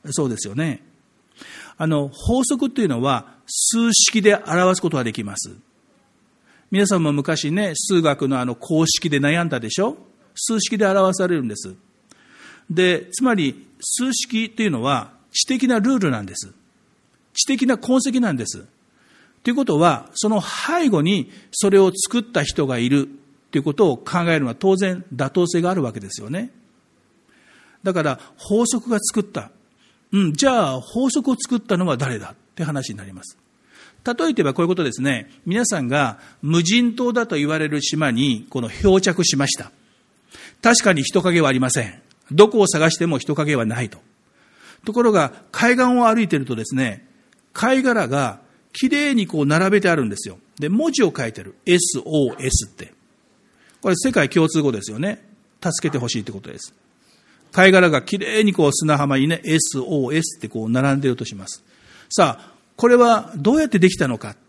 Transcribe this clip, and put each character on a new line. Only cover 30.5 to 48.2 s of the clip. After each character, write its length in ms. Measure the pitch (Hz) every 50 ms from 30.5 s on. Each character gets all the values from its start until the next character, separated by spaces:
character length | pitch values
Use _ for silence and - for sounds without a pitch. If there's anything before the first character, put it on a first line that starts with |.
| 254 233 185 139
あ 100 | 131 131
法 300 | - - - 233 262 262
則 180 | - 294 - 277
を 60 | 254
作 200 | - - - 247
っ 20 | 226
た 180 | - - 202
の 80 | 170 185
は 120 | 175 139
誰 200 | 120 139 131 120
だ 140 | 104 101 - -
っ 20 | _ _ _ _
て 80 | - 165
話 260 | 151 147 139 131 -
に 80 | 104
な 80 | 101 101
り 80 | 98 95
ま 100 | 90 -
す。 140 | - - _ _ _ _ _ _ _ _ - - - _ _ _
例 80 | 233
え 40 | 240
て 80 | - 330
言 80 | 330 247 -
え 40 | 170
ば 120 | 139 127
こ 80 | - 170
う 20 |
い 0 |
う 20 |
こ 80 | 170 185
と 80 | 180 165
で 80 | 131
す 120 | - - 127
ね。 260 | 143 131 113 101 - - _ _
皆 220 | - 180 226 240
さ 140 | - 214 165
ん 60 | 131
が 320 | 120 135 147 139 117 104 - - - _ _
無 220 | - 143 160 170 170
人 320 | 170 214 247 240 240 226
島 180 | 247 247 240 226
だ 140 | 247 233
と 80 | 233 175
言 120 | 151 147
わ 120 | 151 156 156
れ 100 | 156 151
る 120 | 151 147 139
島 260 | - - 156 156 139
に 380 | 117 117 139 143 120 107 - -
こ 120 | - 127
の 80 | 117 110
漂 300 | - - - 202 185 190
着 240 | 190 196 165 - 170
し 140 | - -
ま 100 | 139 139
し 80 | 127 -
た。 160 | - - - _ _ _ _ _ _ _ _ _ _ _ _ - - - - _ _ -
確 200 | 233 240 - -
か 100 | 208 180
に 100 | 147 131
人 180 | - - 196
影 200 | 180 185 170 170
は 80 | 156 139
あ 20 |
り 80 | 131 127
ま 100 | 131 127
せ 160 | - 139 113
ん。 160 | 98 - - _ _ _ _ _ -
ど 180 | 143 156 208 214
こ 100 | 247 220
を 80 | 196
探 220 | 180 - 156 156 165
し 80 | 160
て 80 | - 170
も 140 | 175 156 127
人 160 | - - 147
影 200 | 151 151 147 147
は 100 | 127 113
な 140 | 107 117 123 123
い 60 | 104
と。 100 | - - _ _ _ _ _ _ _ _ _ _ _ _ - - - _ _
と 100 | 226 214
こ 100 | 240 240
ろ 80 | 233
が 200 | 214 180 147 123 - - - _
海 240 | - - - 240 247
岸 80 | 247 254 247 247
を 100 | 247 240
歩 140 | 226 220 233
い 60 | 220
て 120 | 165 170 143
る 60 | 135
と 100 | 131 127
で 100 | 110 110
す 100 | - 135
ね、 320 | 131 135 117 98 - - _ _ _ _ _ _ _ _ _ _
貝 300 | - - 247 262 269 262
殻 240 | 254 240 220 160
が 320 | 117 135 143